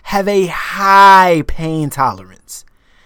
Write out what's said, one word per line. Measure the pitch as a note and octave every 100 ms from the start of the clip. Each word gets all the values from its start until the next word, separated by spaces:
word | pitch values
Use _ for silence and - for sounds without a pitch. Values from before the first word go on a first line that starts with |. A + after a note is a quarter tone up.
have | - G3+ G3
a | G3+ F3+
high | - - F3+ G3 G3 G3 F#3+ F#3 E3+ C#3+
pain | - D#3+ D#3+ D3
tolerance. | - C3 F#2+ F#2 _ _ - - _ _ _